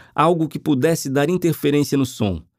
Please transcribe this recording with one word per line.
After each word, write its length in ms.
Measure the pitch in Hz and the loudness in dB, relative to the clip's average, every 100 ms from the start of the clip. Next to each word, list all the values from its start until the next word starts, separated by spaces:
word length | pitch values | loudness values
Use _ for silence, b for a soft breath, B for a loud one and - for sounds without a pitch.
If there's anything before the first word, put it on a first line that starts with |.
| B | B
algo 320 | - 160 170 160 | 0 2 2 -2
que 100 | - | -4
pudesse 500 | - 135 160 165 139 | -2 2 2 0 -2
dar 220 | 135 147 | 0 0
interferência 680 | 185 175 - 143 147 139 | 0 0 0 0 0 2
no 100 | 139 | 0
som. 360 | 127 - 104 85 - | -2 -2 -4 -4 -10